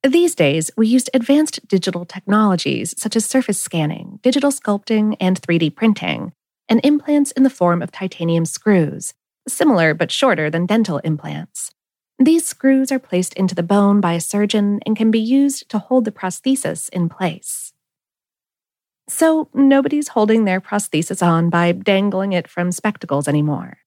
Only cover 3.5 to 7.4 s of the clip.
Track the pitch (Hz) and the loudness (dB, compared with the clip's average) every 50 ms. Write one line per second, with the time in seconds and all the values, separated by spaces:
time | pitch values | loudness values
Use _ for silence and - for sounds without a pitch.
3.5 | 196 - - - - 170 151 147 160 - - 185 - - - 254 262 285 269 285 | -4 -6 -6 -6 -4 -2 -2 -2 -4 -8 -12 -18 -18 -2 -2 0 0 2 0 0
4.5 | 269 - _ - 202 202 _ - 226 214 214 214 214 _ 185 185 185 175 - - | -2 -2 _ -4 -4 -4 _ -2 0 0 2 0 -2 _ 0 0 0 -2 -2 0
5.5 | 170 165 165 151 - - 220 226 208 - - 87 71 60 - - - _ _ _ | 0 0 0 -2 -2 0 0 0 0 0 -2 -6 -6 -6 -8 -12 -14 _ _ _
6.5 | _ _ _ - 233 240 - 285 302 294 - - 294 294 285 - - 262 | _ _ _ 0 0 2 2 2 0 0 0 0 2 2 2 0 2 2